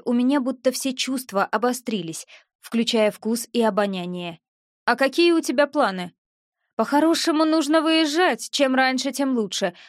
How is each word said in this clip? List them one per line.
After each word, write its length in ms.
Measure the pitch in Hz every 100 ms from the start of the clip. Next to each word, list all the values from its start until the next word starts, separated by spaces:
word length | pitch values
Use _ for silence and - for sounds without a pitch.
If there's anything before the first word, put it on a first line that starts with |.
| -
у 80 |
меня 260 | 240 254 285
будто 320 | 247 262 262
все 220 | 254 269
чувства 500 | 262 262 262 - 196
обострились, 840 | - 214 247 247 - 214 165 160 - - _ _
включая 500 | - 226 233 233 214
вкус 380 | - 214 233 -
и 100 | 240
обоняние. 760 | 220 202 202 190 175 180 175 165 _ _ _ _ -
«А 100 | 240
какие 360 | 262 320 339
у 100 | 330
тебя 240 | - 262 285
планы?» 480 | 302 220 185 175 - _ _ _ _ _ -
«По-хорошему 640 | 220 285 320 330 330 311 311
нужно 360 | 320 285 320
выезжать, 680 | 311 320 311 311 359 233 -
чем 240 | - 269
раньше, 380 | 262 262 262 269
тем 260 | - 269 247
лучше, 360 | 202 - 185 -